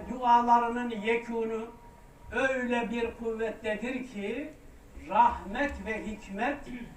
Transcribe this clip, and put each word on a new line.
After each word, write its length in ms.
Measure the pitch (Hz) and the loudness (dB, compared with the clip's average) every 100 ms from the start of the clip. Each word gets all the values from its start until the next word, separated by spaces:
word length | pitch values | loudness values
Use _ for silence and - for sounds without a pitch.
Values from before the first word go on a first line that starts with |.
| - | -4
dualarının 800 | 254 247 240 240 240 233 240 240 | 0 6 8 8 6 6 0 -2
yekûnu 760 | 220 214 233 233 233 226 220 233 - - - - - - | -2 0 0 0 -2 -2 -2 -6 -12 -20 -20 -20 -20 -6
öyle 580 | 226 269 262 240 240 233 | 0 2 2 0 0 0
bir 260 | 240 226 - | -2 -2 -2
kuvvettedir 960 | 226 220 220 - 220 208 240 262 - | -4 -2 -4 -4 -4 -4 -4 -6 -8
ki 400 | 202 202 247 311 - - - - - 156 | -6 -6 -4 -8 -12 -20 -20 -18 -16 0
rahmet 800 | 202 233 - 190 226 285 - 196 | 4 4 4 -4 -2 -2 -2 -6
ve 200 | 214 220 | -6 -6
hikmet 520 | 208 - 196 247 285 262 247 - | -8 -10 -2 -2 -2 -8 -12 -12